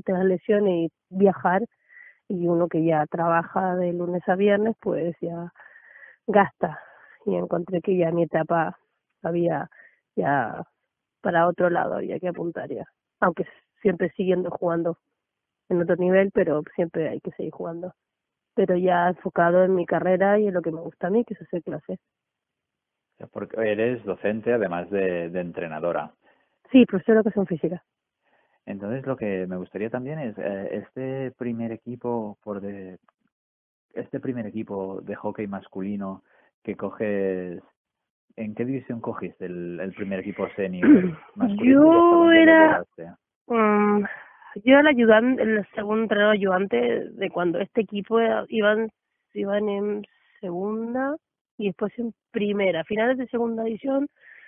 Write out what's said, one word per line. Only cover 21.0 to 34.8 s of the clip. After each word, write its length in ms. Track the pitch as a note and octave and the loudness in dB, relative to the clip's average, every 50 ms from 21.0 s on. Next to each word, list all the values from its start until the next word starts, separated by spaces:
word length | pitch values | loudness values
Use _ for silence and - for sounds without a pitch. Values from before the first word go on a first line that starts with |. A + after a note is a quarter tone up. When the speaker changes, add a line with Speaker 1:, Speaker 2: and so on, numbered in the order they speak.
| - | -4
Speaker 1:
a 40 | F3 | 0
mí, 140 | G3 A#3 A#3+ | 0 0 0
que 100 | - G3+ | -2 -6
es 80 | - | -16
hacer 200 | E3 - - E3+ | -12 -10 -10 -8
clases. 360 | - - D3+ D3+ - - F#3 - _ _ _ _ _ _ _ _ _ _ _ _ _ _ _ _ _ _ _ _ _ _ _ | -8 -8 -10 -10 -10 -12 -14 -14 _ _ _ _ _ _ _ _ _ _ _ _ _ _ _ _ _ _ _ _ _ _ _
Speaker 2:
O 20 | - | -20
sea, 80 | - A2+ | -20 -16
porque 280 | - G#2+ G#2 - - A2+ | -14 -12 -12 -10 -6 -4
eres 460 | A2+ G#2+ G#2 G#2+ A2 A#2+ B2+ A#2 G#2+ | -2 -2 0 0 0 -2 -2 -4 -6
docente 480 | G2+ F2+ - - G2+ G#2+ A2+ G#2+ A#2+ | -8 -8 -4 -4 -4 -4 -4 -2 -2
además 380 | A#2+ A#2 G2+ F#2 E2+ F2 F2 F2 | 0 0 0 -2 -4 -6 -6 -4
de, 380 | G2+ G2+ F#2+ F#2 F2 F2 E2+ E2 | -2 -2 0 0 -2 -4 -6 -6
de 100 | E2+ F#2 | -6 -6
entrenadora. 720 | F2+ F2 E2+ - F2 E2 D#2 D#2 E2 E2+ E2 D#2 D2+ - _ _ _ _ _ _ _ _ _ _ _ - | -8 -8 -8 -10 -10 -8 -8 -6 -4 -4 -4 -4 -6 -10 _ _ _ _ _ _ _ _ _ _ _ 4
Speaker 1:
Sí, 140 | - C4 A#3 | 6 6 6
profesora 320 | - - F#3 - - A3+ | 6 2 -2 2 4 4
de 40 | A3 | 4
educación 260 | G#3 A3+ - G#3 F#3+ | 4 2 0 -2 -2
física. 360 | - F3+ D3+ - D#3+ F3+ E3+ _ _ _ _ _ _ _ _ _ _ _ _ _ _ _ _ _ | -2 -4 -4 -4 -6 -6 -8 _ _ _ _ _ _ _ _ _ _ _ _ _ _ _ _ _
Speaker 2:
Entonces, 400 | G2+ G2+ G2 G2 G#2 A#2+ C3+ C3+ | -14 -12 -10 -8 -8 -8 -8 -6
lo 100 | C3+ C3 | -8 -8
que 300 | C3 A2+ G#2 G2 F#2 F#2 | -6 -4 -4 -4 -4 -6
me 100 | F2+ F#2 | -6 -8
gustaría 320 | F2+ F2+ - - F#2 G#2 A2+ | -10 -10 -10 -10 -8 -8 -6
también 280 | G#2+ B2+ B2+ C3+ D#3 D#3+ | -6 -6 -8 -8 -10 -8
es, 180 | C#3+ A2+ G2+ - | -10 -10 -8 -8
eh, 300 | - - G2+ G2 G2 - - G#2 F#2+ | -8 -8 -6 -6 -8 -8 -8 -10 -10
este 460 | - - C3 C3 C3 C3 C3+ C3+ B2+ | -12 -12 -10 -8 -8 -8 -8 -8 -8
primer 400 | B2+ - A#2+ A#2+ A#2+ A2+ A#2 A2+ | -8 -8 -8 -8 -6 -6 -8 -8
equipo 640 | A2+ G#2+ - A#2+ B2 A#2+ - A#2+ A#2+ A#2 A2 G#2+ G2+ _ - | -10 -10 -12 -14 -12 -8 -6 -6 -6 -6 -6 -8 -12 _ -12
por 160 | G#2+ G2+ G2 | -12 -10 -10
de, 380 | G2 G2+ G2+ G2 F#2+ F#2 F#2 F2 _ _ _ _ _ _ _ _ _ _ _ _ _ _ _ _ _ _ - | -10 -12 -12 -12 -14 -16 -18 -20 _ _ _ _ _ _ _ _ _ _ _ _ _ _ _ _ _ _ -12
este 260 | - A#2+ - - C3 | -12 -10 -8 -8 -8
primer 260 | A#2+ C3+ B2 B2 A2 | -6 -6 -6 -6 -6
equipo 540 | G#2 G2 A2 A2 - G2+ G2 | -8 -8 -8 -8 -8 -8 -8